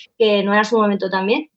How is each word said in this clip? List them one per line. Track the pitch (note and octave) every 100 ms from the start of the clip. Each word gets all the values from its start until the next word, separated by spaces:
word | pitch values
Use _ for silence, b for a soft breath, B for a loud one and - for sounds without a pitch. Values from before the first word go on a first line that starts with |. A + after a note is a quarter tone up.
| B -
que | G#3+ G3+
no | G3
era | G#3
su | G#3+ A3+
momento | G#3 G3 F#3
también, | F#3+ G3 C#4 -